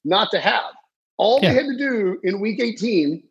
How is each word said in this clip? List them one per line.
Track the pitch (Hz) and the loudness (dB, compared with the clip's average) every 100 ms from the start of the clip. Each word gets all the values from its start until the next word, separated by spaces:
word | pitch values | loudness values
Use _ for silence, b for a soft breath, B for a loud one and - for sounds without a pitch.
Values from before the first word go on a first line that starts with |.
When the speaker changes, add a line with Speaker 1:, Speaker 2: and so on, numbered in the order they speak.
Speaker 1:
not | 147 185 214 | -2 0 0
to | 185 | 0
have. | 180 233 - - _ _ _ - | 0 0 -2 -10 _ _ _ -2
All | 202 262 | 2 4
Speaker 2:
Yeah. | 285 | 4
Speaker 1:
they | 254 | 2
had | 277 | 0
to | 254 | -2
do | 277 240 190 190 | -2 0 -2 -2
in | 185 196 | -4 -2
week | 214 208 | -2 -2
eighteen | 240 214 226 196 143 160 - | -4 -4 -2 0 0 -2 -6